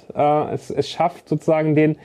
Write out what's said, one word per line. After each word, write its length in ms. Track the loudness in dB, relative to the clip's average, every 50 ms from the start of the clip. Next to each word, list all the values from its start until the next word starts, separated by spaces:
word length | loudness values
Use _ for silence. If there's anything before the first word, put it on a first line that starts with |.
| -12 -8 -4
äh, 360 | 0 2 2 2 0 0 -4
es, 200 | -6 -8 -8 -6
es 180 | -4 -4 -4 -4
schafft, 400 | -4 -2 -2 -2 -4 -8 -6 -6
sozusagen 460 | -6 -2 0 0 0 2 2 2 2
den, 220 | 4 4 2 0 -2